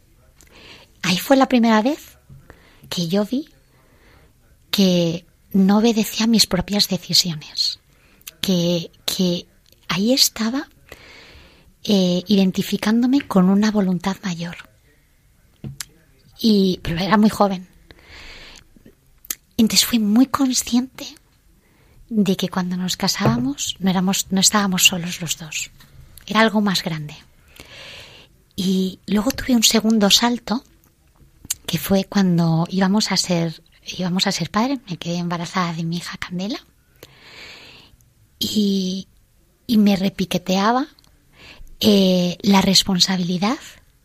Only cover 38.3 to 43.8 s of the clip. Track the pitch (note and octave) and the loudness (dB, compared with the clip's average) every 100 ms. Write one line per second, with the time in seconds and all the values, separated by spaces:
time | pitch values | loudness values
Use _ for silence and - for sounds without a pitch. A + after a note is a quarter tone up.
38.3 | - - G#3+ G3+ G3 F#3 F#3+ - _ _ | -10 -4 0 0 0 -2 -6 -10 _ _
39.3 | _ _ _ - G#3+ G3+ F#3+ F#3+ - F3+ | _ _ _ 0 4 4 4 0 -2 -4
40.3 | F3+ F#3 F#3 G#3 B3+ D4+ _ _ _ _ | -4 -2 0 2 0 -2 _ _ _ _
41.3 | _ - - - - G#3+ G3 F#3+ F3+ F3+ | _ -20 -20 -18 -2 2 4 4 2 0
42.3 | E3+ G3+ G3 F#3+ F3+ - F3+ - F#3 F3 | -2 2 4 4 2 2 0 0 0 -2
43.3 | F3+ G3+ D4 - - | -2 -2 -4 -8 -20